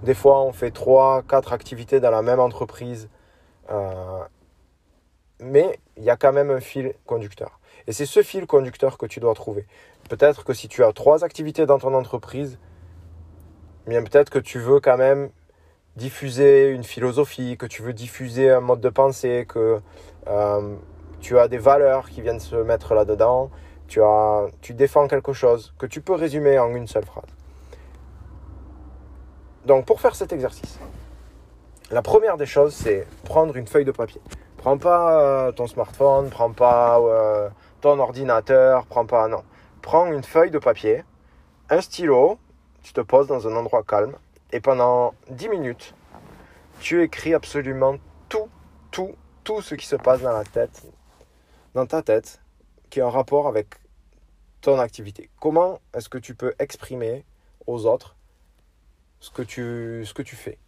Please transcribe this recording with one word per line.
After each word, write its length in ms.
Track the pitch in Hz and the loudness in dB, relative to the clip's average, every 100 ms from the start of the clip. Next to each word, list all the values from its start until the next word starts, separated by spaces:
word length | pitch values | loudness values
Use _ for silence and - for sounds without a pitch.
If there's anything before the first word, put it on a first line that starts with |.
des 100 | 107 | -2
fois 280 | 131 139 135 | 2 4 4
on 100 | 135 | 2
fait 180 | 127 120 | -4 -10
trois, 520 | 117 - 131 135 135 | -6 4 6 6 2
quatre 280 | 127 135 131 | 0 -2 0
activités 480 | 120 - 120 113 135 | -8 -10 -18 -2 0
dans 120 | 123 | 2
la 100 | 110 | 0
même 180 | 113 127 | 0 2
entreprise, 720 | 127 117 120 - 123 120 110 _ _ _ _ _ - | 0 -2 -12 -12 -14 -14 -16 _ _ _ _ _ -10
euh, 540 | 104 98 92 92 95 - _ _ _ _ _ _ _ _ _ _ _ | -8 -6 -10 -12 -14 -14 _ _ _ _ _ _ _ _ _ _ _
mais 380 | 123 139 180 - _ - | 0 2 2 -2 _ -6
il 60 | |
y 60 | 110 | 0
a 60 | 120 | 2
quand 160 | 143 | 4
même 200 | 135 143 | 2 0
un 100 | 131 | -2
fil 320 | 127 139 131 135 - | -4 -8 -8 -10 -8
conducteur. 540 | 120 104 - - _ _ _ - | -8 -8 -14 -16 _ _ _ -12
Et 40 | |
c'est 140 | 110 143 | -8 -2
ce 180 | - | 2
fil 240 | 208 190 175 | 2 -2 0
conducteur 500 | 143 131 - 135 - | 0 0 -4 -4 -4
que 80 | 113 | -12
tu 140 | - | -4
dois 140 | 117 | -2
trouver. 340 | 110 - 104 104 _ _ _ - | -2 -6 -10 -12 _ _ _ -14
Peut-être 360 | 117 147 147 - | 2 2 2 -6
que 80 | |
si 160 | 127 110 | -8 -8
tu 160 | - 117 | 2 2
as 80 | |
trois 320 | 107 123 156 170 | 4 4 4 2
activités 400 | - 156 151 151 | -6 -10 -4 2
dans 140 | 143 | 2
ton 140 | 131 | 2
entreprise, 680 | 131 120 123 - 127 143 123 - - - - - - - - - - - - - | -2 -4 -10 -10 -12 -12 -12 -20 -20 -20 -20 -20 -20 -20 -20 -20 -20 -20 -20 -4
eh 20 | |
bien 140 | 117 | -4
peut-être 260 | 110 143 147 | 2 2 2
que 100 | 139 | -2
tu 200 | - 127 | -6 -10
veux 200 | 120 139 | 2 2
quand 160 | 139 127 | 4 2
même 360 | 131 139 139 _ _ _ _ _ _ - | 4 2 -2 _ _ _ _ _ _ -14
diffuser 760 | 127 - 139 123 143 139 139 | -14 -10 -10 4 6 8 6
une 140 | 131 | 0
philosophie, 760 | 120 - 123 123 143 - 127 120 | -10 -6 -4 -2 -4 -4 -10 -10
que 80 | 117 | -14
tu 160 | - | -12
veux 120 | 113 | -12
diffuser 560 | 113 120 - 131 117 135 | -12 -14 -14 -12 2 4
un 120 | 127 | 4
mode 200 | 123 123 | 2 0
de 80 | 127 | 0
pensée, 560 | - 135 135 127 123 117 | 2 0 2 -4 -4 -4
que, 340 | - 113 110 - - - - - | -2 0 0 -4 -20 -20 -20 -6
euh, 480 | 101 104 104 104 104 - - - - | -2 0 -2 -4 -12 -18 -20 -20 -20
tu 180 | - 123 | 0 4
as 80 | 120 | 4
des 100 | 123 | 4
valeurs 520 | 117 143 139 135 131 | 4 6 4 2 -4
qui 120 | - | -10
viennent 180 | 113 117 | -8 -8
se 160 | - 117 | -6 -6
mettre 400 | 113 113 - 110 | -2 -2 0 0
là-dedans, 540 | 104 107 110 127 135 - - - - | 2 2 2 0 -4 -10 -20 -20 -8
tu 140 | - | 2
as, 460 | 107 107 107 107 104 - | 4 4 2 0 -4 -10
tu 120 | - | -18
défends 340 | 120 139 - 143 | -2 0 2 2
quelque 260 | 139 - | -2 -4
chose, 400 | 135 127 120 110 - | -2 0 0 -4 -14
que 80 | 131 | -14
tu 160 | - | -12
peux 120 | 151 | -6
résumer 440 | 185 165 143 143 139 | -4 -2 0 2 2
en 140 | 120 120 | 2 -4
une 120 | 117 | -6
seule 180 | 110 - | -6 -6
phrase. 240 | - - - - - - - - - - - - - - - - - - - - - - - - - - | -14 -20 -20 -20 -20 -20 -20 -20 -20 -20 -20 -20 -20 -20 -20 -20 -20 -20 -20 -20 -20 -20 -20 -20 -20 2
Donc, 200 | 135 131 | 2 4
pour 160 | 220 | 0
faire 140 | 247 - | 0 -2
cet 180 | 185 | -8
exercice, 460 | 165 127 - - - - - - - - - _ _ _ - - | -6 -8 -8 -20 -18 -20 -20 -20 -20 -20 -20 _ _ _ -20 -6
la 100 | 117 | -6
première 360 | 113 220 214 165 | 2 2 2 -2
des 80 | 139 | -4
choses, 280 | - 147 | 2 2
c'est 340 | 147 123 101 - - | 2 -4 -4 -4 -16
prendre 320 | - 160 160 127 | -4 0 0 -2
une 120 | 117 | -2
feuille 180 | 156 139 | -2 -2
de 60 | |
papier. 300 | 135 113 - - - - - | -4 -8 -10 -20 -20 -20 -8
Prends 200 | - 139 | -2 -2
pas, 440 | 175 175 170 160 | 2 2 4 4
euh, 300 | 143 135 131 | 4 2 -2
ton 160 | 120 120 | -4 -8
smartphone, 600 | 127 113 - 139 135 139 | -6 -8 2 2 4 0
prends 220 | - 117 | -2 -4
pas, 480 | 113 123 120 120 120 | 2 4 6 4 4
euh, 500 | 117 113 107 107 104 101 _ _ | 4 2 2 0 -4 -10 _ _
ton 180 | 143 143 | 2 2
ordinateur, 840 | 123 123 135 117 107 135 131 127 120 | 0 -4 -2 -2 2 4 6 4 0
prends 200 | - 110 | -4 0
pas... 220 | 120 110 | 0 0
Non. 160 | 113 - _ _ _ | -4 -10 _ _ _
Prends 240 | - 156 175 | 0 2 2
une 160 | 151 | -2
feuille 280 | 131 160 170 | -2 2 2
de 80 | 151 | 2
papier, 440 | 135 113 110 113 - _ _ _ _ _ _ | -2 -2 0 -2 -4 _ _ _ _ _ _
un 120 | 160 | -2
stylo, 580 | 190 - 175 127 147 214 _ _ _ _ | -2 -6 2 4 4 2 _ _ _ _
tu 120 | - | -10
te 80 | - | -8
poses 260 | 117 131 139 | 2 2 2
dans 200 | 139 107 | -2 -4
un 80 | 113 | -6
endroit 280 | 117 120 | -2 -4
calme 320 | 110 104 107 - _ _ _ | 0 -2 -2 -6 _ _ _
et 80 | 123 | -6
pendant 540 | 120 131 123 123 120 - _ | -2 2 2 2 0 -4 _
dix 200 | 127 208 | -14 -8
minutes, 440 | 202 135 120 - _ _ - - - - _ _ - | -6 -6 -10 -18 _ _ -20 -20 -20 -20 _ _ -16
tu 220 | - 170 | -4 -2
écris 300 | 160 - 156 | -2 -4 -2
absolument 640 | 160 - 147 135 131 131 139 - - _ | -2 -2 -8 -8 -2 -2 -2 -12 -20 _
tout, 180 | 214 214 _ - _ _ | -8 -8 _ -20 _ _
tout, 240 | - 190 - _ _ | -10 -10 -12 _ _
tout 180 | - 214 | -10 -10
ce 140 | 196 202 | -8 -14
qui 100 | - | -6
se 120 | 139 | -2
passe 240 | - 127 | 2 2
dans 100 | 127 | 0
la 140 | 113 104 | -4 -4
tête, 380 | - 120 - - _ _ _ _ _ _ _ _ | -6 -6 -8 -20 _ _ _ _ _ _ _ _
dans 120 | 127 127 | -8 -4
ta 160 | 160 | -6
tête, 400 | 156 110 - - _ _ _ _ _ | 0 -2 -2 -20 _ _ _ _ _
qui 100 | - | -4
est 40 | |
en 60 | 127 | -2
rapport 380 | 123 135 143 143 | -2 0 0 0
avec 280 | 107 104 - _ _ _ _ _ _ _ _ | -4 -6 -14 _ _ _ _ _ _ _ _
ton 180 | - 135 | 0 0
activité. 500 | 117 - 101 101 - _ | 0 -6 -18 -18 -20 _
Comment 400 | 156 160 180 180 _ | -2 0 0 -2 _
est-ce 140 | - 117 | -14 -12
que 100 | 127 | -16
tu 180 | 117 120 | -16 -8
peux 180 | 127 - | -8 -6
exprimer 680 | 143 - - 127 113 127 - _ _ _ - | -8 -10 -16 -10 -8 -8 -14 _ _ _ -12
aux 180 | 120 110 | -6 -2
autres 300 | 123 - _ _ _ _ _ _ _ _ _ _ _ | -2 -6 _ _ _ _ _ _ _ _ _ _ _
ce 100 | - | -20
que 100 | - | -14
tu, 640 | 123 - 120 120 117 117 110 | -14 -12 -12 -10 -12 -12 -14
ce 80 | |
que 80 | - | -14
tu 140 | 131 113 | -16 -14
fais ? 200 | - - | -18 -18